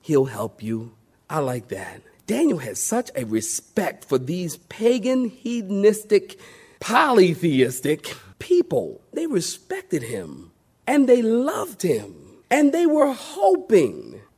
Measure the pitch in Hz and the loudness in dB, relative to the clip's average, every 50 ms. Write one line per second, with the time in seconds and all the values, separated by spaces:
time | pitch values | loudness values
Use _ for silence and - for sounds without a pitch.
0 | _ - 156 139 135 135 113 104 110 110 - - 110 110 113 110 113 117 113 _ | _ 2 2 2 2 2 -2 -8 -8 -8 -8 -12 -8 -8 -8 -8 -8 -12 -18 _
1 | _ _ _ _ _ _ 151 156 143 131 127 123 101 - 98 95 - - - - | _ _ _ _ _ _ -4 -4 -2 -2 -4 -6 -8 -10 -12 -12 -12 -14 -16 -18
2 | _ - _ _ _ - 214 247 339 302 226 160 127 113 98 - - - 220 233 | _ -20 _ _ _ -6 -2 0 0 0 0 -2 -6 -8 -8 -8 -6 -4 -4 -4
3 | 247 - - 139 127 110 107 110 110 - - - _ _ _ - 117 - - - | -4 -6 -10 -10 -8 -4 -4 -4 -4 -4 -8 -10 _ _ _ -4 -4 -4 -6 -8
4 | - _ 139 131 127 127 170 185 180 165 - - _ _ - - 220 233 247 254 | -6 _ -2 -2 0 -2 -6 -4 -4 -6 -8 -12 _ _ -12 -2 0 2 2 2
5 | 190 254 262 262 254 226 - - _ 233 240 240 208 185 202 196 202 214 208 208 | 0 0 0 0 0 -2 -6 -8 _ -6 -6 -6 -6 -4 -4 2 4 4 2 2
6 | - - 208 196 190 - - - - - - - - - _ _ - - 220 262 | -2 0 0 0 0 -2 -20 -20 -20 -20 -20 -20 -20 -20 _ _ -8 -2 0 2
7 | 320 294 254 220 185 175 160 - - 170 143 131 127 127 127 - - 143 151 160 | 2 4 6 6 6 4 4 0 0 0 4 4 2 2 0 -6 -2 -4 -4 -4
8 | - - - - - - - _ - - 359 349 339 - 170 127 92 78 - - | -4 -14 -16 -16 -18 -20 -20 _ -2 0 2 2 2 2 -2 -4 -4 -4 -10 -16
9 | _ _ - - 320 320 277 185 165 - - - _ _ 370 392 381 _ - 156 | _ _ -8 -6 -6 -2 -2 -2 -2 -4 -10 -12 _ _ -12 -12 -8 _ -6 -6
10 | 123 113 113 101 90 80 69 64 87 82 _ _ _ _ _ _ _ - 269 294 | -4 -6 -8 -10 -10 -12 -14 -18 -20 -20 _ _ _ _ _ _ _ 0 2 2
11 | 277 254 247 247 233 220 226 240 254 285 403 - - 349 226 - - 180 139 110 | 6 6 6 4 4 2 2 0 0 -2 -4 -6 -8 -8 -10 -6 -2 -2 -2 -2
12 | 104 98 90 78 - - - - _ _ 247 285 302 285 277 330 349 330 294 302 | -2 -10 -18 -20 -20 -20 -20 -20 _ _ 2 4 4 4 4 4 2 4 4 4
13 | 285 285 262 220 - - - 349 403 381 381 320 - - 226 190 147 110 - - | 4 2 2 -4 -10 -14 -6 2 4 4 4 4 2 4 4 6 6 4 -2 -8
14 | 53 55 64 101 110 _ _ | -14 -16 -18 -20 -20 _ _